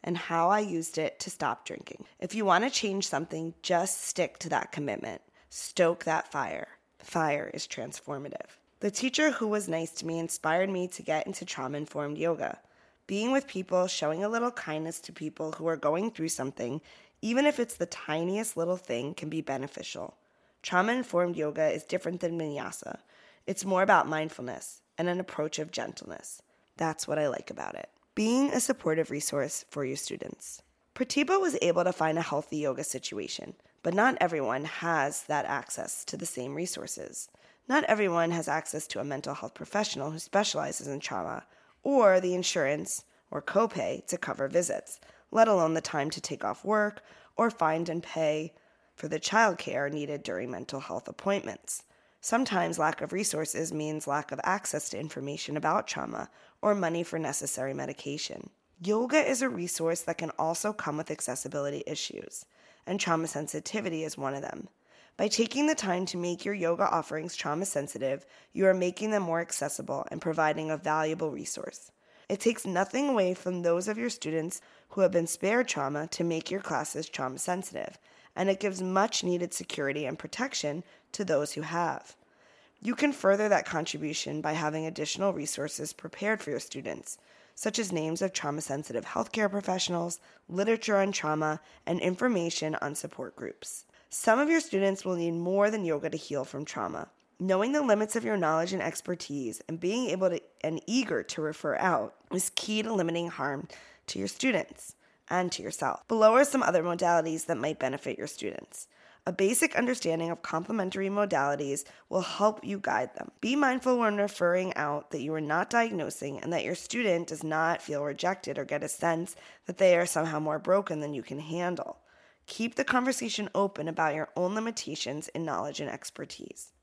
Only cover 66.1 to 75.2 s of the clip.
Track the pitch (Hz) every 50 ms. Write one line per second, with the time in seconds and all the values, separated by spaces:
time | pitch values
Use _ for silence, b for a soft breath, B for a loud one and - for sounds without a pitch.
66.1 | - 175 175 175 175 175 - 196 202 202 170 165 170 165 196 - - 165 156 -
67.1 | - 160 156 175 - - - - 147 160 196 190 - 147 139 - - - 127 135
68.1 | 135 143 - B B B B B B - 190 190 185 185 180 180 180 - 208 214
69.1 | 220 208 190 170 165 170 170 165 - - 143 147 - - 139 - 139 139 - -
70.1 | - 160 - 175 160 160 156 156 151 156 156 156 156 151 - 156 156 156 156 156
71.1 | 156 - 165 156 143 147 147 - - - - - - - - - _ b b b
72.1 | b b b b 202 196 - 233 233 - - 190 185 180 196 196 - 254 285 285
73.1 | 262 220 190 180 185 180 - 180 185 180 175 170 170 175 185 208 214 220 233 240
74.1 | - - - 160 156 160 156 170 - - B B B B B B - - 190 175
75.1 | 185 175